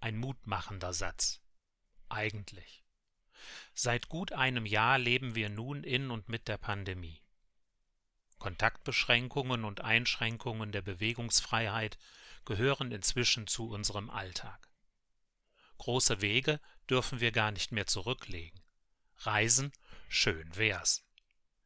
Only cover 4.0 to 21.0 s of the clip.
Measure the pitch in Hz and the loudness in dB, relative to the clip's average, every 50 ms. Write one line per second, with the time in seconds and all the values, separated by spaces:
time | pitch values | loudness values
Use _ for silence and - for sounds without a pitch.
4 | - - 160 170 202 - - 135 131 131 127 117 110 101 107 107 113 123 135 131 | -2 -4 -4 -4 -4 -2 0 2 2 2 2 0 0 2 4 4 6 6 6 6
5 | 120 120 123 127 131 123 110 113 107 104 104 107 117 135 143 143 - - 127 131 | 4 4 2 2 0 -2 -2 -2 -2 -2 -2 -4 -6 -6 -6 -8 -4 -2 -2 0
6 | 139 131 117 110 - - 113 113 - - 104 - - - 104 101 95 95 92 90 | 0 -2 -4 -6 -6 -6 -8 -6 -4 -4 -6 -4 -4 -4 -4 -4 -4 -6 -6 -6
7 | 87 80 80 - _ _ _ _ _ _ _ _ _ _ _ _ _ _ _ _ | -8 -10 -12 -16 _ _ _ _ _ _ _ _ _ _ _ _ _ _ _ _
8 | _ _ _ _ _ _ _ - - 101 92 - 107 117 - - - 123 117 - | _ _ _ _ _ _ _ -10 -8 -6 -2 2 2 2 2 0 -6 -2 0 2
9 | - - 120 120 127 123 - 143 127 127 127 117 110 104 101 - - 110 113 117 | 4 4 4 4 4 0 -2 -2 0 0 0 0 -2 -4 -4 -4 0 4 4 4
10 | 123 - - - 117 113 117 113 - 123 110 110 107 104 104 98 90 98 92 87 | 4 2 -2 0 0 -2 -2 -2 -4 -4 -4 -4 -4 -4 -4 -4 -4 -4 -4 -2
11 | 107 113 117 120 120 113 - - - - 120 113 113 101 104 117 110 104 - - | -2 -2 -2 -2 0 2 2 2 2 4 2 2 2 2 0 0 -2 -2 -6 -8
12 | - - - - - - - - - - 110 98 123 139 139 - 139 120 107 98 | -18 -20 -20 -20 -20 -20 -18 -12 -6 -4 0 2 2 2 2 0 -2 -6 -2 2
13 | 90 - - 123 120 - - 120 104 - - - 113 113 104 101 104 - 101 101 | 2 2 4 4 4 2 2 2 0 -2 -2 -2 -2 -4 -4 -2 -2 0 -2 -2
14 | 101 - - 101 98 92 92 - - 85 - - - _ _ _ _ _ _ _ | -6 -4 -6 -6 -6 -6 -8 -8 -10 -10 -12 -16 -18 _ _ _ _ _ _ _
15 | _ _ _ _ _ _ _ _ _ _ _ _ _ - - - - 120 120 127 | _ _ _ _ _ _ _ _ _ _ _ _ _ -20 -16 -8 -2 0 2 4
16 | - - 113 95 101 101 107 131 135 156 151 151 - - - - _ - 131 127 | 4 4 4 4 2 2 2 2 2 2 0 0 -2 -14 -20 -10 _ 2 2 2
17 | - - 131 117 120 117 - 117 110 107 104 95 - - - 104 95 - - 101 | 2 0 0 0 2 2 4 4 2 2 0 -2 -4 -2 -2 -2 0 0 0 0
18 | 92 120 127 - - 98 90 85 82 82 - - - _ _ _ _ _ _ _ | 0 -4 -4 -4 -6 -8 -6 -6 -8 -10 -14 -18 -20 _ _ _ _ _ _ _
19 | _ _ _ - - 113 107 107 110 117 120 127 139 143 - - _ - - - | _ _ _ -6 -2 2 4 4 6 6 6 6 4 0 -6 -12 _ -18 -18 -14
20 | - - - - - 107 87 80 80 80 82 98 110 107 95 87 - - - - | -8 -2 2 4 4 4 2 0 -2 -6 -2 2 2 2 2 2 2 2 2 0